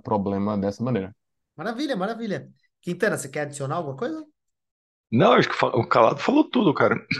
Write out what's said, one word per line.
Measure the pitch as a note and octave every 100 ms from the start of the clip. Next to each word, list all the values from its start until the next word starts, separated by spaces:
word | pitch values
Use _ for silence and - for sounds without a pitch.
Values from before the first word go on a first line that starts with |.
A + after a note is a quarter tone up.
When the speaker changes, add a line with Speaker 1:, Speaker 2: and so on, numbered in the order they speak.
Speaker 1:
problema | - G#2 G2 G2 G2+ G#2
dessa | G2 G2+
maneira. | A#2+ A2+ F#2+ - _ _ _ -
Speaker 2:
Maravilha, | F3+ A#3 D4+ A3
maravilha. | F#3+ A3+ A#3 D#3 - _ _ _
Quintana, | - F3 G#3+ D3
você | C#3
quer | D3+
adicionar | D3 - C#3
alguma | E3 D3 C3+
coisa? | B3+ D#4 D#4 _ _ _ _ _ _ _ -
Speaker 3:
Não, | A#2 G3+
acho | B3 -
que |
fa-, | - B2+
o | A#2 A2
Calado | B2+ A2 D3
falou | - C#4+
tudo, | D#4 B3+ G3+
cara. | B2+ A2+ - -